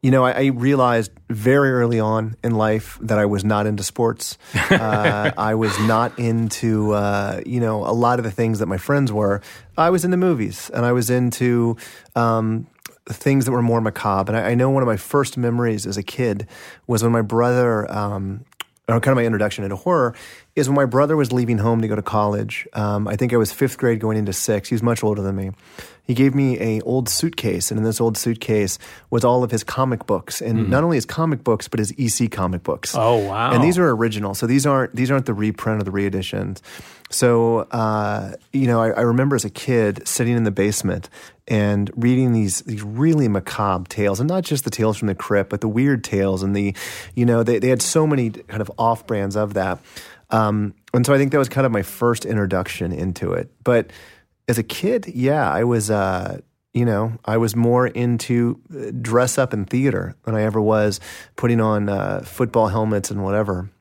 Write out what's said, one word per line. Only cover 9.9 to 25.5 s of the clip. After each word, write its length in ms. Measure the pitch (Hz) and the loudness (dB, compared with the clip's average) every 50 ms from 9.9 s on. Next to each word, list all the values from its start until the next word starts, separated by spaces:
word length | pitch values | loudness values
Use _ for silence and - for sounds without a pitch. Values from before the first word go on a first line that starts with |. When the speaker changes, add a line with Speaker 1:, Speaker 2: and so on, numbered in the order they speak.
| 185 180 160 | 2 2 2
Speaker 1:
into 120 | 180 180 | 0 0
movies, 520 | 180 185 185 170 127 107 - 95 - - - - | 2 2 2 2 0 -2 -4 -6 -10 -12 -8 -4
and 100 | - 120 | -2 0
I 80 | 120 123 | 2 2
was 180 | 123 117 113 | 2 2 0
into, 680 | 123 123 123 123 117 - 127 123 120 120 117 117 113 117 - - - - - _ _ | 0 0 0 0 -2 0 0 2 2 2 2 0 -2 -4 -8 -20 -20 -20 -20 _ _
um, 500 | 120 117 117 113 113 110 110 110 113 - - _ _ _ - - _ _ | 0 0 2 2 2 0 0 -2 -4 -6 -10 _ _ _ -20 -20 _ _
things 380 | - 113 - - 147 139 139 123 | -14 -14 -2 0 2 2 2 2
that 80 | 127 131 | 2 0
were 100 | 123 120 | 2 2
more 180 | 117 117 117 113 | 2 2 2 0
macabre. 500 | 110 - - - 107 98 98 98 98 104 | 0 -4 -2 -2 0 0 0 0 0 -2
And 40 | 117 | -2
I, 120 | 98 98 | 0 0
I 40 | 120 | 2
know 160 | 123 127 135 | 2 2 2
one 120 | 135 135 127 | 2 2 2
of 40 | |
my 100 | 120 110 | 0 0
first 400 | 95 - - - 143 135 - - | -2 -4 -2 0 0 0 0 -2
memories 500 | 135 120 120 117 120 120 117 110 104 98 | -2 -2 0 0 0 0 0 -2 -2 -4
as 100 | 98 98 | -6 -6
a 60 | 101 95 | -6 -6
kid 440 | - - - 127 117 104 101 110 - - - - - - - _ | -8 -6 -4 -2 -2 -2 -4 -6 -12 -14 -20 -20 -20 -20 -20 _
was 160 | - 120 110 113 | -2 -2 0 2
when 100 | 117 117 | 2 2
my 100 | 117 110 | 2 0
brother, 680 | 101 113 113 120 123 123 123 123 120 113 107 104 - | 0 0 2 2 4 4 4 4 2 2 0 -2 -4
um, 540 | - 104 104 101 101 98 98 95 98 107 127 _ _ _ - _ _ _ _ - | -4 -4 -4 -4 -4 -6 -6 -6 -8 -10 -12 _ _ _ -20 _ _ _ _ 0
or 120 | - 120 | 0 2
kind 120 | - 135 135 | 4 2 2
of 40 | |
my 80 | 123 117 | 4 2
introduction 400 | 117 113 101 107 104 - - 104 | 2 2 2 0 0 -2 -4 -6
into 120 | 98 98 | -6 -6
horror, 380 | 95 - 180 180 160 127 117 117 - - - - - - _ _ | -4 -2 0 2 2 2 0 -2 -8 -18 -20 -20 -20 -20 _ _
is 120 | - 147 127 | -2 0 2
when 80 | 143 | 4
my 80 | 143 139 | 2 2
brother 320 | 127 113 131 143 147 156 | 2 4 2 2 4 2
was 160 | 151 143 113 127 | 2 2 2 2
leaving 260 | 123 123 117 120 107 | 0 2 2 0 2
home 240 | 104 117 117 113 113 | 2 2 2 2 0
to 60 | 107 | 0
go 80 | 107 | -2
to 60 | 104 98 | -4 -4
college. 640 | - - 107 104 104 104 104 107 104 - - - - - | -2 0 0 0 2 0 -2 -4 -6 -6 -10 -10 -8 -6
Um, 340 | 110 104 104 104 104 104 101 | -4 -2 -2 -2 -2 -2 -4
I 80 | 98 | -2
think 160 | 104 127 123 123 | -2 -2 2 2
I 40 | |
was 160 | 120 110 101 - | 2 2 2 0
fifth 240 | - 139 131 - | -2 -2 -2 -2
grade 220 | - - 123 117 110 | 0 0 0 0 2
going 160 | 113 110 110 | 0 -2 -2
into 160 | 107 107 98 92 | 0 -2 -2 -4
sixth. 380 | - - - 110 101 98 - | -4 -2 0 -2 -2 0 -2
He 40 | 127 | -4
was 80 | 113 110 | 0 0
much 200 | 120 117 110 - | 0 0 0 0
older 180 | 110 104 101 | -2 -2 0
than 140 | 95 95 95 | -2 -4 -4
me. 140 | 95 98 95 | -4 -6 -6